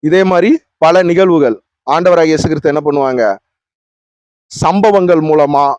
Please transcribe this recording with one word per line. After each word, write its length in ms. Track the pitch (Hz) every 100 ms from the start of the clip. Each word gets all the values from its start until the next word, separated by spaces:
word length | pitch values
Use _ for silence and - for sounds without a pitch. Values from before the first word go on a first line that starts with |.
இதே 200 | 151 180 190
மாதிரி 200 | 180 190 320 _ _ 160
பல 160 | 180 175
நிகழ்வுகள் 460 | 170 190 170 135 107 _ _ -
ஆண்டவராகிய 440 | 151 180 175 160
இயேசு 160 | 156 165
கிறிஸ்து 220 | 156 151
என்ன 100 | 147 147
பண்ணுவாங்க, 380 | 143 135 127 110 98 _ _ _ _ _ _ _ _ _ _ _
சம்பவங்கள் 720 | - 160 190 214 202 180 170 156
மூலமா 380 | 151 143 143 143